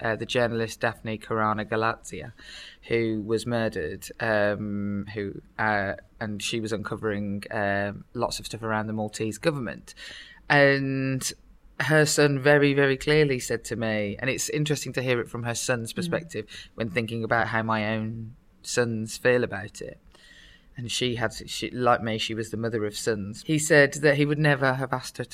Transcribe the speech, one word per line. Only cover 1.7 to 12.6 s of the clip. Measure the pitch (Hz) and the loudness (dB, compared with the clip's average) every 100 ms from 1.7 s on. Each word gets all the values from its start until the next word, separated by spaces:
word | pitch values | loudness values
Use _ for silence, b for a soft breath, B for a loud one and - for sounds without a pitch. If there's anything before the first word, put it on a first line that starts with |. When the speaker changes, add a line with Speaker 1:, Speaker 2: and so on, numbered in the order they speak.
| 110 110 - - 98 127 - B B B B - | 0 0 -2 -10 -12 -12 -16 B B B B -2
Speaker 1:
who | 117 113 110 | 0 0 -2
was | 104 110 | 0 -2
murdered, | 123 117 110 104 78 98 - - | 0 0 0 -2 -6 -8 -12 -6
um, | 113 107 104 104 104 101 101 101 101 | 0 2 2 0 -4 -4 -2 -4 -4
who, | 107 98 - - - | -6 -6 -8 -14 -2
uh, | 110 104 98 - - - | 0 2 0 -4 -12 -10
and | 113 104 | -8 -6
she | - 120 | -4 -4
was | 107 | -4
uncovering, | 104 104 107 107 101 104 101 - | -4 -4 -4 -2 -2 -4 -6 -6
um, | 113 101 98 101 101 - | -2 0 0 -2 -6 -12
lots | 123 117 - | -4 -4 -4
of | - | -8
stuff | 107 | -8
around | 113 107 107 | -2 -2 -2
the | |
Maltese | 107 107 - 110 107 | -4 -4 -4 -6 -2
government. | - 143 107 62 - B B B B B - | -2 -2 -6 -10 -16 B B B B B 2
And | 143 139 139 135 135 135 131 - - - - - - | 6 6 4 0 -2 -2 -2 -4 -10 -18 -20 -20 -4
her | 143 156 151 | 2 4 6
son | - 147 139 | 6 4 4
very, | 139 147 | 6 8